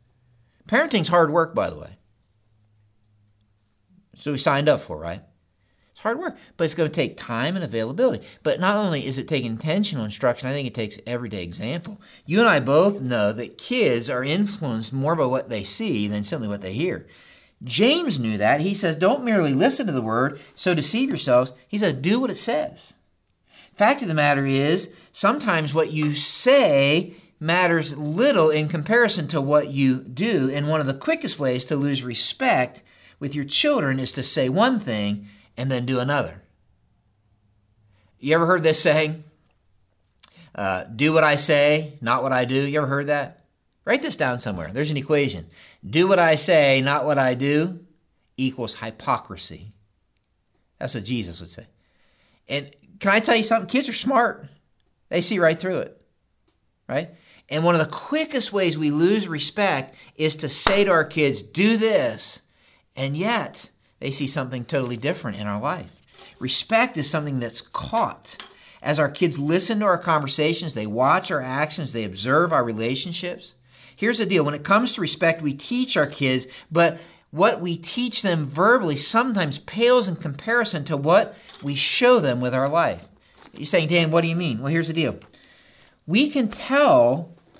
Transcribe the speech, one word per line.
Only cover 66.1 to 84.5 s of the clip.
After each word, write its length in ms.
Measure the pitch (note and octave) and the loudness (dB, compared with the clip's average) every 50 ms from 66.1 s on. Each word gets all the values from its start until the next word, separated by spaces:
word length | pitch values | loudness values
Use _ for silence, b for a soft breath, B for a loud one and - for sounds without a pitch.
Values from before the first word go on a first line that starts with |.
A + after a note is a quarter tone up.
| B B B B B B | B B B B B B
Respect 560 | - C3 - - - - A3+ A3+ B3+ B3 - | -6 -4 -2 -2 -2 0 2 2 2 2 -2
is 120 | D#3+ C3+ - | -4 -4 -2
something 300 | - D#3 D3 D3 C3+ B2+ | -2 -2 -2 -2 -4 -4
that's 220 | A#2+ A2+ - - | -4 -6 -8 -10
caught. 800 | - _ - - - - - A#3 G3+ A#2 - - _ - - - - B B B B B B B B | -12 _ -10 -10 -8 -4 -2 -2 -2 -2 -4 -10 _ -20 -18 -18 -20 B B B B B B B B
As 160 | - D3 D3+ | -4 0 0
our 120 | D3+ D3+ | 0 0
kids 280 | D3 - F3+ E3 C3 C#3+ | 0 0 0 0 0 -2
listen 400 | C#3+ D3+ E3 F#3 F#3 - A3+ G#3 | -2 0 0 0 0 0 -2 0
to 80 | G#3+ | 2
our 120 | G3+ F3 E3+ | 2 2 0
conversations, 760 | - F3+ D#3+ D3+ C#3+ C3 - - D3+ D#3+ E3 E3 E3+ D#3+ - | 2 0 0 0 0 -2 -2 0 0 0 0 -2 -4 -8 -6
they 140 | A2+ G#2+ G#2+ | -6 -6 -4
watch 420 | G#2 A#2 B2+ C#3+ D#3+ F#3 F#3 - | -2 0 2 4 2 2 0 -2
our 120 | F3 C#3+ B2+ | -4 -4 -4
actions, 500 | B2+ B2+ C#3 D3+ D3+ - - D3+ B2+ A2 | -4 -4 -4 -4 -4 -4 -8 -8 -8 -6
they 100 | A#2 A2 | -6 -6
observe 500 | G2+ F#2 F#2+ G2 B2+ C3+ D3+ F3 E3+ E3 | -6 -8 -6 -2 2 2 2 2 2 2
our 120 | C#3 A#2+ | 0 0
relationships. 880 | A#2 A2 A2 A2+ A#2+ C3+ C3+ - F3+ E3+ F3 F#3 F3 F3+ - - - _ _ b b b b b b b b | 0 -2 -2 -2 -2 -2 -4 -6 -8 -8 -8 -8 -8 -10 -10 -14 -20 _ _ b b b b b b b b
Here's 200 | G3+ A3+ A#3 A3 | -2 -2 0 0
the 80 | A3 | 0
deal. 180 | E3+ F#3+ E3+ D3 | 2 2 2 2
When 80 | D3 D3 | 2 -2
it 100 | D3 D3 | -4 -2
comes 300 | - G3 A3 B3 A#3 - | 2 2 2 2 0 -2
to 80 | A#3 | -4
respect, 400 | F3 C#3+ - - F3 E3 E3 E3 | -4 -4 -2 0 2 0 2 2
we 140 | D#3 D3 C#3 | -2 -4 -4
teach 420 | C#3 - - A#3+ B3 B3+ B3+ - | -6 -8 -6 -2 -2 -2 0 0
our 100 | F3+ D3 | 0 0
kids, 400 | C#3+ - - C#3 C3 C3 B2+ B2+ B B B B B | 0 0 -2 0 0 0 0 -2 B B B B B
but 280 | D#3 E3 E3+ D#3+ E3 B B B B B B B | 2 2 4 4 2 B B B B B B B
what 320 | - D3+ F#3+ A#3 - - F3 | -2 2 2 2 2 2 -2
we 160 | F3+ E3+ E3+ | -6 -6 -6
teach 420 | - - - A#3+ B3 A#3+ - - | -6 -8 -6 -4 -4 -4 -4 -4
them 260 | - G3 E3+ D#3+ D3 | -2 0 0 0 -2
verbally 500 | C3 D3 D3+ - A3 A#3+ B3+ F#3 E3 C#3+ C#3 | -4 -2 2 4 4 4 4 2 0 -2 -2
sometimes 600 | - - - A3+ B3 C4 A3+ G3+ E3+ D3 C3+ - | -2 0 0 0 0 2 0 0 0 -2 -2 -6
pales 480 | - - - G3+ A#3 A#3+ B3+ B3 G#3+ | -10 -10 -4 0 4 4 4 4 2
in 100 | F#3+ E3 | 0 -4
comparison 680 | - - D3+ C#3 C#3+ - A3 A#3 B3 A3+ A3 - D#3 C3+ | -6 -6 -8 -10 -8 -6 -2 0 0 0 0 -4 -6 -4
to 140 | C#3 D#3+ C#3 | -4 -4 -2
what 360 | C3+ D3+ F3 G#3 G#3+ G#3+ B B B B B B - | 2 4 6 4 4 2 B B B B B B -8
we 120 | C#3 C#3+ | -6 -4
show 460 | C3+ - - - - B3+ B3 B3+ A3+ | -2 -2 -2 0 2 4 6 6 6
them 220 | D#3 C3+ B2 B2 B2+ | 4 2 0 0 -2
with 120 | B2 B2 | -2 0
our 140 | B2+ C3+ C#3+ | 0 0 2
life. 400 | D3+ E3+ E3 B2 F#2 F2 - - _ b b b b b b b b | 2 2 2 0 0 -4 -10 -20 _ b b b b b b b b
You're 100 | - C#3+ | -12 -8
saying, 240 | - - F3 D#3+ D3 | 0 0 0 2 4
"Dan, 220 | F3 E3+ E3 D#3 | 2 2 2 4
what 100 | D#3 E3+ | 4 2
do 80 | E3 E3 | 2 2
you 80 | E3 | 0
mean?" 220 | F3 F3+ D#3 | -2 -2 -2